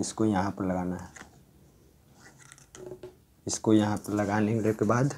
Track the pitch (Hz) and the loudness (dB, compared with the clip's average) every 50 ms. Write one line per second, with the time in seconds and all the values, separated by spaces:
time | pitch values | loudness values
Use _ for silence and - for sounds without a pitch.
0 | 107 - - - 110 107 104 92 95 101 95 - 98 92 90 90 90 90 90 87 | -6 -4 0 2 2 2 4 2 0 0 -2 -2 -2 -2 -2 -2 -2 -2 -4 -6
1 | 90 87 - - - - - - - - - - - - _ - - - _ _ | -8 -12 -16 -20 -20 -20 -20 -20 -20 -20 -20 -20 -20 -20 _ -20 -20 -20 _ _
2 | _ _ - - - - - - - - - - - - - - - - - - | _ _ -20 -20 -20 -20 -20 -20 -20 -20 -20 -20 -20 -20 -20 -16 -14 -14 -14 -14
3 | - - - - _ _ _ _ _ - - - - 113 110 104 104 104 104 95 | -14 -16 -18 -20 _ _ _ _ _ -6 -6 -2 2 4 4 4 4 2 0 -2
4 | - - 101 104 104 95 101 107 107 104 117 113 104 107 110 - 107 104 113 123 | -4 -2 -2 0 0 0 2 2 2 2 2 2 2 0 0 2 2 2 4 4
5 | 135 143 139 | 2 2 0